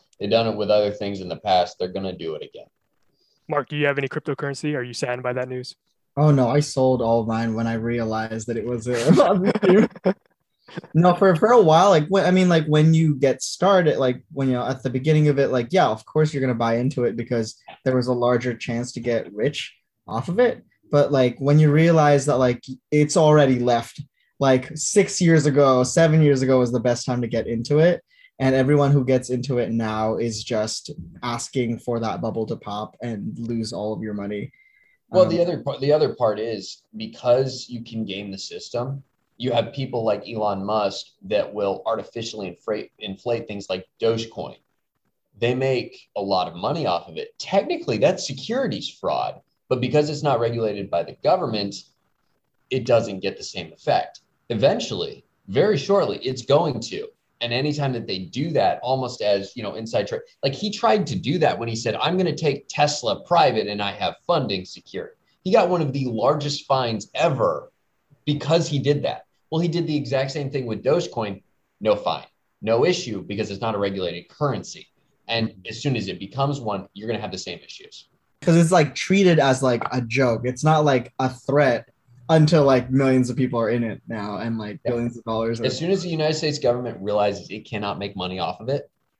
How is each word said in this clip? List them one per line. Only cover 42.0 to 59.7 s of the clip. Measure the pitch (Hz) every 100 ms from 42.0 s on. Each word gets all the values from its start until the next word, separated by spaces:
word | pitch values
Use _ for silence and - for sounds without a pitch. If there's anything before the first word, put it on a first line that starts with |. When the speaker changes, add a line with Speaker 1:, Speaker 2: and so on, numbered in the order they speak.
| - 117 110 107 92
Speaker 1:
inflate, | 85 - 107 - _
inflate | 104 98 120 117 113
things | 101 -
like | 92 - -
Dogecoin. | 113 113 113 - 80 - _ _ _ _ _ _ _ 101
They | 117 127
make | 135 127 113 - _ -
a |
lot | 98 95 85
of | 85
money | 107 165 117
off | 87 -
of | 78
it. | - -
Technically, | - 190 294 349 - 107
that's | 147 185 -
securities | 139 - 247 247 98 -
fraud, | - 87 65 52 - _ _ -
but | 127
because | 123 151 143
it's | 139
not | 147 120
regulated | 117 120 110 101 98
by | 101
the | 104 -
government, | 147 180 123 107 101 - - _ _ _ _ _ _ _ -
it | - 120
doesn't | 117 104 95
get | 95 -
the |
same | - 95 80
effect. | - - - - - _ _ -
Eventually, | 110 135 226 226 95 71 - _ _ -
very | 113 202 160
shortly, | - 196 104 92
it's | 123 123 -
going | 185 165 117
to. | - 82 - _ _ -
And | 117
anytime | 123 147 147 139
that | 117 98
they | 95
do | 87 127 165
that, | 135 92 85
almost | 123 135 123 -
as, | 104 101 95 123
you |
know, | 104